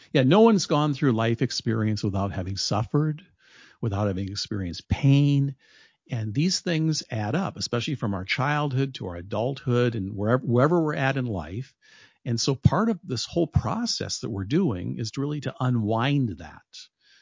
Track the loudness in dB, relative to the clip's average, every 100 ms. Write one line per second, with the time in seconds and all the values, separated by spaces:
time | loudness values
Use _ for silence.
0 | -2 2 6 8 8 6 2 2 2 2
1 | 2 2 2 0 -2 -2 -2 0 0 0
2 | -2 -2 -2 -4 -6 -4 -2 -2 0 0
3 | 0 -4 -10 _ _ -20 -20 _ -4 0
4 | 0 -2 -4 -6 -6 -6 -6 -8 -4 0
5 | 4 6 6 4 0 -4 _ -20 _ _
6 | -8 -6 -4 0 0 -2 -2 0 0 -2
7 | -4 -4 -2 -2 -2 -6 -4 -4 -4 -4
8 | -2 -2 -4 -2 0 0 0 0 -2 -4
9 | -10 -10 -6 -2 -2 -2 0 2 2 0
10 | -4 -2 2 2 2 4 4 4 2 0
11 | -2 -2 -2 -4 -6 -8 -10 _ _ -20
12 | -20 _ -4 -2 0 2 4 4 0 -2
13 | -6 -8 -4 -2 0 0 0 -2 -2 -4
14 | -6 -6 -6 -6 0 2 2 0 -4 -6
15 | -6 -4 -6 -4 -6 -4 0 0 2 2
16 | 2 2 0 -4 -12 -18 -20 -20 -20 _
17 | _ _